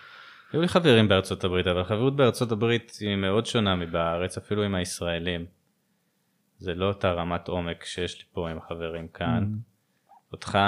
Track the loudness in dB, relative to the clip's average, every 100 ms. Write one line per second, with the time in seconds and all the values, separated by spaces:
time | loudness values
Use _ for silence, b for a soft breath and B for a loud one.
0 | B B B B B -2 2 6 8 8
1 | 8 4 2 -2 0 2 2 0 0 0
2 | 0 4 2 2 -2 0 0 0 -2 -8
3 | -4 0 0 0 0 0 2 0 0 0
4 | 0 0 -4 -6 -4 -2 0 -2 -4 -4
5 | -4 -4 -4 -6 -8 _ _ _ _ _
6 | _ _ _ _ _ _ -8 -2 -2 0
7 | -2 -2 -4 -6 -4 -6 -6 -8 -10 -8
8 | -8 -8 -12 -8 -8 -8 -10 -10 -8 -8
9 | -12 -6 -2 0 -2 -4 -10 _ _ _
10 | _ -20 _ -16 -4 0